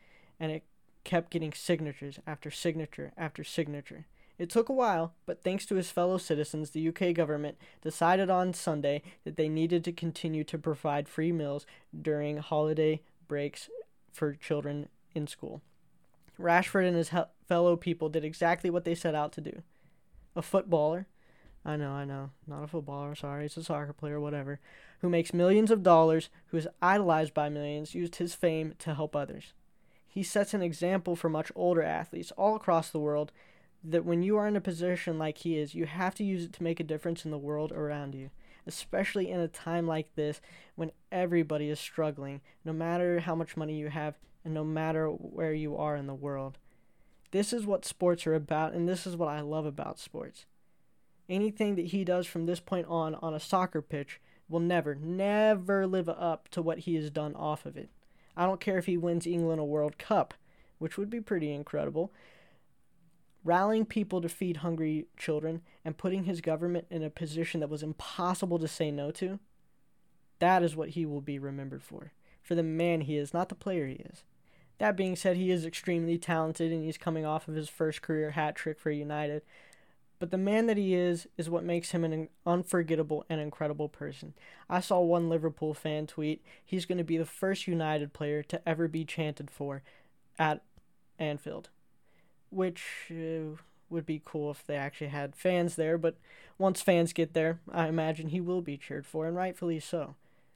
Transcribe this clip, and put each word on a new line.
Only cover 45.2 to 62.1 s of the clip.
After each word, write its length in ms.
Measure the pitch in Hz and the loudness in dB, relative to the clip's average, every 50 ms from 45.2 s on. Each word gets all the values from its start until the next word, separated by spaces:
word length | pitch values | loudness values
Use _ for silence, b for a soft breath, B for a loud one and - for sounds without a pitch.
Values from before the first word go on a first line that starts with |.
| - - - 165 160 156 | -8 -8 -4 -2 -2 0
you 240 | 156 156 151 147 147 | 0 -2 -2 -4 -2
are 200 | 151 151 151 147 | -2 -2 -2 -2
in 100 | 143 139 | -2 -4
the 80 | 139 135 | -6 -8
world. 440 | 135 143 143 139 135 135 135 - b b b b b b b b b b b b b b - | -6 -6 -6 -6 -6 -6 -8 -10 b b b b b b b b b b b b b b -2
This 200 | - 196 208 - | 0 0 2 2
is 140 | 240 233 208 | 0 -2 0
what 180 | 208 196 185 - | 0 0 0 0
sports 400 | - - - 180 180 175 170 - | -6 -2 2 4 4 4 4 2
are 120 | 160 160 | 2 2
about, 360 | 156 147 - 160 156 160 156 | 2 2 0 0 0 0 0
and 160 | - 170 170 180 | 0 0 2 2
this 200 | 185 175 - 185 | 0 -2 -4 -6
is 80 | 175 | -2
what 120 | 170 165 147 | -2 -2 -2
I 120 | 147 151 | -2 -2
love 260 | 147 147 156 156 151 | -4 -2 -2 -2 -2
about 320 | 151 143 151 - - - - | -4 -6 -6 -8 -8 -10 -10
sports. 480 | - - - - - 143 - - - _ _ _ _ _ _ _ _ _ _ _ _ _ _ _ _ - | -14 -12 -10 -10 -10 -10 -12 -18 -20 _ _ _ _ _ _ _ _ _ _ _ _ _ _ _ _ -4
Anything 460 | 180 196 214 214 214 - 214 208 196 | 0 0 0 0 0 0 0 0 2
that 120 | 175 170 | 0 0
he 180 | 165 190 196 185 | 0 0 0 2
does 240 | 180 180 180 180 - | 2 2 0 0 -2
from 180 | - 170 165 | -4 -2 0
this 140 | 170 180 170 | 0 -2 -2
point 260 | - - 190 180 - - | -2 -2 -2 -2 0 0
on, 280 | 170 165 156 156 156 | 0 0 0 0 -2
on 180 | - - 160 156 | -4 -4 -4 -4
a 60 | 151 | -4
soccer 420 | - - 196 185 185 180 - 156 | -2 0 2 2 2 0 -2 -4
pitch, 380 | - - 160 143 143 - - b b b b b b - | -4 -4 -6 -6 -6 -8 -12 b b b b b b -4
will 120 | 160 170 | -2 0
never, 340 | 170 175 180 165 147 151 139 | 2 4 4 2 2 0 -4
never 920 | 143 156 165 180 190 196 202 208 214 214 214 214 185 180 190 196 196 190 | -4 -4 -4 -2 0 0 2 4 4 6 6 4 4 2 2 2 2 4
live 220 | 185 190 185 165 170 | 2 2 2 0 0
up 400 | - - 175 165 156 - - - | -2 0 0 0 0 -2 -6 -6
to 120 | - 175 | -4 0
what 180 | 160 165 160 175 | 0 0 0 0
he 140 | - 180 165 | 0 0 0
has 160 | 156 151 147 | 0 0 -2
done 240 | 147 156 151 147 - | -2 -2 -2 -2 -4
off 320 | - 151 151 151 - - | -4 -2 -2 -2 -4 -6
of 100 | 143 156 | -10 -12
it. 140 | 147 - - - - b b b b b b b | -12 -14 -16 -18 -20 b b b b b b b
I 100 | 175 175 | 2 2
don't 140 | 190 190 185 | 2 2 2
care 180 | - 208 190 180 | 0 2 2 2
if 80 | 170 | 2
he 100 | 196 175 | 2 2
wins 320 | 175 170 175 170 170 170 170 | 2 2 2 2 2 0 0
England 320 | 175 170 165 165 165 156 | 2 2 2 2 2 2
a 40 | 151 | 0
World 320 | 143 151 151 147 147 - | 0 2 2 2 0 -2
Cup, 380 | - - - 214 175 - - - b b b b b b b b - | -6 -2 2 4 4 4 2 -4 b b b b b b b b -8
which 200 | 160 160 - 196 | -8 -6 -4 -4
would 100 | 208 208 | -4 -4
be 120 | 240 233 | -4 -6
pretty 320 | 214 - 208 170 151 147 | -2 -2 0 0 0 -2
incredible. 600 | 143 143 147 - - 147 147 143 147 160 185 b | -2 -6 -6 -4 -2 -2 -2 0 0 -2 -2 b